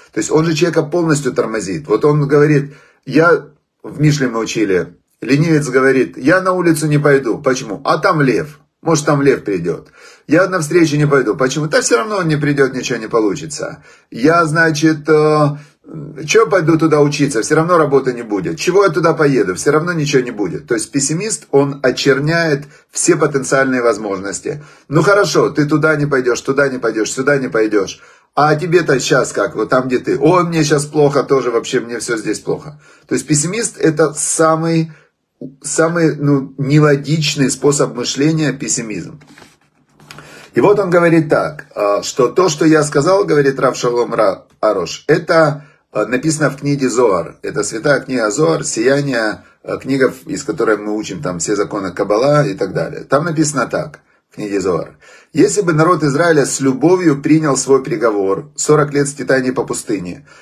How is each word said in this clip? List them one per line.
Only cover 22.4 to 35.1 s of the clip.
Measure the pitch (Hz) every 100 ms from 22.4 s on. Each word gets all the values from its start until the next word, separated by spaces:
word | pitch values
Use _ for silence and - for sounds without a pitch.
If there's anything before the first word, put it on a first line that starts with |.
| 165 143 - - _
все | - - 160
потенциальные | 151 143 120 135 135 127
возможности. | 117 107 107 95 98 90 - 147 - - -
"Ну | 143
хорошо, | 202 202 185 165 107
ты | 151 147
туда | 151 156 147
не | 147
пойдешь, | 131 127 113
туда | - 135 139
не | 123
пойдешь, | 113 110 101
сюда | 131 135 139
не | 123
пойдешь. | 110 110 101 90 - - _ _
А | - 151 151
тебе-то | 175 175 156 127
щас | - 135 107
как? | 120 101
Вот | 107 107
там, | 127 131
где | 123
ты. | 113 92
О, | 156 180
мне | 170 165
щас | 151 147 147
плохо | 156 143 143
тоже, | 123 131 120
вообще | 113 - 123
мне | 113 117
все | 123 113
здесь | 104 101
плохо". | - - - - _ _ -
То |
есть | - -
пессимист — | 147 165 220 220 -
это | 160 151 151
самый, | 151 - - 160 160 165 160 160 - _